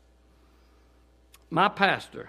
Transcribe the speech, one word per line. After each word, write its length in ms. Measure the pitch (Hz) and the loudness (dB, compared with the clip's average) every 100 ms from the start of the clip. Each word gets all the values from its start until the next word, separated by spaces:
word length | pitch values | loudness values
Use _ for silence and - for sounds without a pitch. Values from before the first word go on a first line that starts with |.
| _ _ _ _ _ _ _ _ _ _ _ _ _ - _ | _ _ _ _ _ _ _ _ _ _ _ _ _ -20 _
My 200 | 156 196 | 0 0
pastor, 600 | 185 196 131 - - | 2 0 0 -6 -16